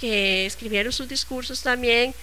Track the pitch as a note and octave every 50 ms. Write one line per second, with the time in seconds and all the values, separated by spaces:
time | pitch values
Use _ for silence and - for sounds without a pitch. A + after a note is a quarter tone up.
0 | - A#3 G#3+ G3+ G3 F#3+ F#3+ F#3+ F#3+ G3 - - A#3 A3 G#3+ G3+ G#3 B3 C4 -
1 | C4+ A#3 C4+ C4+ - - C4 B3+ B3 - C4 - - C4+ B3 B3 B3 A#3+ A#3 A#3
2 | B3 C4 B3+ -